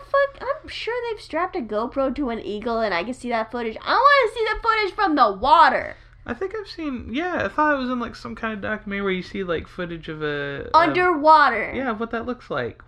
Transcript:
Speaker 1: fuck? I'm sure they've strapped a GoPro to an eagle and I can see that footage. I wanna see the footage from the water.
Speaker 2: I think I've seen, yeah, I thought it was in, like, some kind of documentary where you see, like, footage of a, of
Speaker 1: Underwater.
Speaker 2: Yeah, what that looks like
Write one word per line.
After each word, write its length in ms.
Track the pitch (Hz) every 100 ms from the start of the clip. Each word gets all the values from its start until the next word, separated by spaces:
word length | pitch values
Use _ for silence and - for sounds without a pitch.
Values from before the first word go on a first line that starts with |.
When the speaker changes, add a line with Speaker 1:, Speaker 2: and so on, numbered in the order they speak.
| -
Speaker 1:
fuck? 420 | 554 554 - 453 622
I'm 60 | -
sure 260 | - - 494 480
they've 100 | 427
strapped 340 | - 302 370 370
a 40 |
GoPro 540 | 220 208 233 277 269 247
to 140 | 277
an 80 | 226
eagle 400 | - 208 233 226
and 140 | 220
I 100 | 175
can 80 | 220
see 140 | 254 240
that 220 | 233 226
footage. 260 | 247 226 220
I 80 | -
wanna 420 | 370 539 571 453
see 100 | 453 440
the 80 | 427
footage 320 | 453 440 403
from 200 | - 381 294
the 140 | 233
water. 640 | 190 254 330 294 214 - - - - -
Speaker 2:
I 60 |
think 200 | 247 381
I've 140 | 427 392
seen, 400 | - 311 247 -
yeah, 320 | 240 359 320
I 40 | 196
thought 260 | - 302
it 40 | 285
was 120 | 247
in, 100 | 247
like, 160 | 233 -
some 180 | 240
kind 200 | 226 226
of 60 | 214
documentary 400 | 202 214 208 202
where 100 | 196
you 100 | 185
see, 200 | 175 196
like, 240 | 185 165 -
footage 400 | - 175 170 160
of 140 | 156
a, 400 | 151 147 143 143
of 60 | -
Speaker 1:
Underwater. 1000 | 311 330 349 359 311 302 311 277 226 190
Speaker 2:
Yeah, 160 | 233 262
what 180 | 214 226
that 120 | 233 240
looks 240 | 240 -
like 320 | 147 117 -